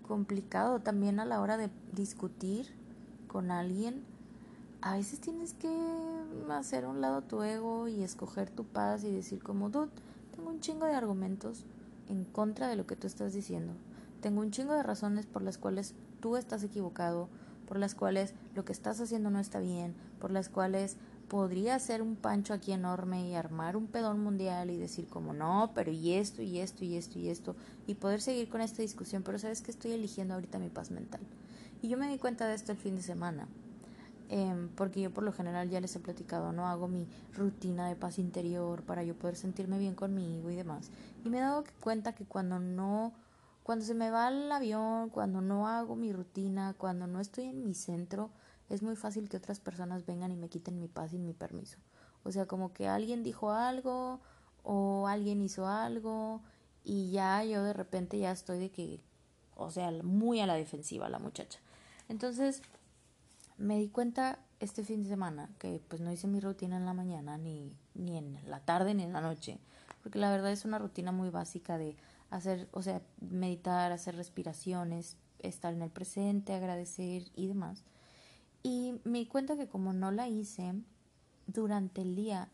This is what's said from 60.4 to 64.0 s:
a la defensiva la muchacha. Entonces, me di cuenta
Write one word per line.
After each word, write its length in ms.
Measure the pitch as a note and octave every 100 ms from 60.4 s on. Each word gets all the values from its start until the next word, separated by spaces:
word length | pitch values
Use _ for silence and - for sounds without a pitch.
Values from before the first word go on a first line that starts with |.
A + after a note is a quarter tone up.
a 60 | F#3+
la 80 |
defensiva 540 | D#3+ D#3 D3 D3+ - -
la 100 | -
muchacha. 400 | C#3 - - - - - - - -
Entonces, 540 | A3 B3 A#3+ C4+ C4+ - - - - - _ - - - -
me 160 | G3+ G#3
di 100 | G#3
cuenta 520 | A#3+